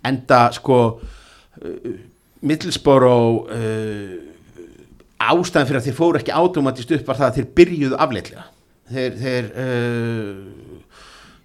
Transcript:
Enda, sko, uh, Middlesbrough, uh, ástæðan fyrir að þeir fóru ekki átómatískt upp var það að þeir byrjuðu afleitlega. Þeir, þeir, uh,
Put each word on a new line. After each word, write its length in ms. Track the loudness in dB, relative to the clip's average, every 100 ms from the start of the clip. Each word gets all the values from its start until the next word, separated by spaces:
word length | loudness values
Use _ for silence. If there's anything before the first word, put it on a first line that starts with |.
Enda, 360 | -4 -4 4 4 4
sko, 280 | 0 0 2 2 -4 -16 -20 -20 -20 _ -16
uh, 380 | -14 -12 -12 -14 -16 _ _ _
Middlesbrough, 1040 | -4 -4 -4 -2 4 6 6 6 4 0 -4
uh, 680 | -6 -4 -4 -6 -8 -10 -14 -16 -20 -20 -20 -20 -20 -20 -20 _ _
ástæðan 520 | 2 2 2 0 2
fyrir 120 | 0
að 80 | -2
þeir 100 | 0
fóru 220 | 2 2
ekki 160 | -2 0
átómatískt 580 | 2 2 -2 -2 -4
upp 140 | -4 -2
var 100 | 0
það 120 | 0
að 80 | 0
þeir 100 | 0 4
byrjuðu 400 | 4 4 -2 0
afleitlega. 480 | -2 -2 -10 -18 -20 _ _ _ _
Þeir, 280 | -6 -4 -4
þeir, 300 | -4 -4 -4
uh, 1300 | -8 -4 -2 -2 -2 -4 -6 -8 -12 -16 -20 -20 -20 _ -20 -20 -20 -20 _